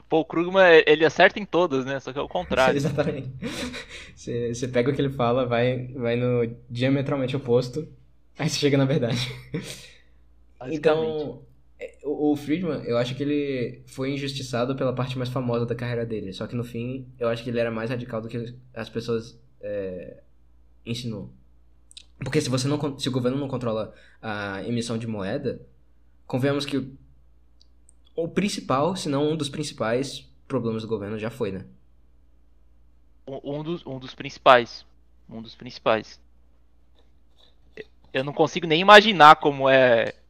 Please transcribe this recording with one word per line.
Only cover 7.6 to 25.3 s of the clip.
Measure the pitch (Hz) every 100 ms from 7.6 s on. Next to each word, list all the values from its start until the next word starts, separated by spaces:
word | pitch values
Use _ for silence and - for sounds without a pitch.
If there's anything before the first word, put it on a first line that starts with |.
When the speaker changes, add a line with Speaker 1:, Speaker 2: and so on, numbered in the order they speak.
| 131 151 - - - - _ -
Speaker 2:
aí | 135
você | -
chega | 143 139
na |
verdade. | 135 135 117 117 - - - - - - - - - - - - - -
Speaker 1:
Basicamente. | 131 151
Speaker 2:
Então, | 156 156 160 156 139 - - - - -
é, | - -
o, | 139 143 151
o | 147
Friedman, | 131 165 175 135
eu | - 120
acho | 127
que | 127
ele | 143 147 143 127 113 - -
foi | - 131
injustiçado | 139 139 135 123 117 127 131
pela | 131
parte | 123 123 127
mais | 123
famosa | 135 123 117
da | 117
carreira | 117 120 117
dele. | 113 110 95
Só | 92 107
que |
no | 120
fim, | 117 117 123 131 127 -
eu | 117
acho | 117
que | 127
ele | 117
era | 117
mais | 110 113
radical | 123 120 113
do | 113
que | 120 117 - -
as | 117 -
pessoas, | - - 113 - - - -
é, | 104 104 95 90 76 - - - - - - -
insinuam. | 107 123 127 101 120 - - _ _ - _ - - -
Porque | 123 156
se | 139
você | 127 139
não | 147
con-, | 147 139
se | 135
o |
governo | 127 123 139
não | 135
controla | 127 120 110 101 - - -
a | 110 104 101 98
emissão | 107 117 117 113
de | 117
moeda, | 104 95